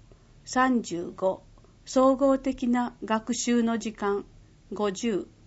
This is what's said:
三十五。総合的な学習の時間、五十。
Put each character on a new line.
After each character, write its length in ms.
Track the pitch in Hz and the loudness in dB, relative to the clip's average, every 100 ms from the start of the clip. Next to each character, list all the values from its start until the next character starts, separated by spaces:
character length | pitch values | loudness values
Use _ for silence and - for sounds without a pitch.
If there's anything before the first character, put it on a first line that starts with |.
| - - - - | -20 -20 -20 -20
三 380 | - 254 262 247 | -4 0 2 2
十 280 | 190 170 180 - | -2 -6 -8 -2
五。 260 | 190 - - - - - - | -2 -2 -8 -20 -20 -20 -4
総 300 | 262 262 262 | 4 4 4
合 200 | 277 269 | 4 2
的 320 | 269 262 247 | 0 -2 0
な 260 | 247 240 - | 0 -2 -6
学 300 | - 220 220 | -4 -2 -2
習 300 | 240 - 240 | -4 0 2
の 160 | 226 233 | 2 0
時 160 | 220 | -4
間、 320 | 214 202 202 - - - - - | -4 -2 -2 -4 -16 -20 -20 -12
五 220 | 202 208 | -4 -4
十。 360 | 190 233 185 - - | -2 -2 -2 -6 -16